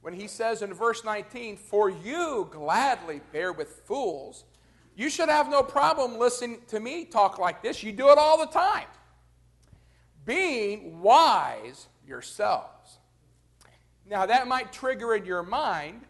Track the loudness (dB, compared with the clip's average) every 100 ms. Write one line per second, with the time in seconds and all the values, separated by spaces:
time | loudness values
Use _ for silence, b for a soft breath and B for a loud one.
0 | -14 -14 -14 -6 -4 -4 -6 -2 -2 -2
1 | -4 -8 -8 -14 -14 -14 -2 2 2 0
2 | -8 -4 -4 -4 -6 -8 0 2 2 0
3 | -4 -12 -10 -6 -6 -6 -10 -12 -8 -4
4 | -4 -6 -12 -20 -20 b b b b -8
5 | -6 -2 0 2 2 2 2 2 2 2
6 | -2 2 0 0 -8 -10 _ -8 -8 -10
7 | -6 2 2 2 -4 -2 -6 -6 -8 2
8 | 8 8 8 4 2 0 0 0 -6 -18
9 | _ _ _ _ _ _ _ b b b
10 | b _ -6 -2 -2 -2 -4 -6 -12 -2
11 | 6 8 8 4 0 -6 -12 -18 -20 _
12 | -16 -14 -14 -4 -2 -2 -4 -20 _ -20
13 | _ _ _ _ _ _ b b b _
14 | _ -2 2 2 2 -4 -4 -8 -6 -4
15 | -2 -2 -2 -6 -4 -4 -2 -4 -6 -14
16 | -20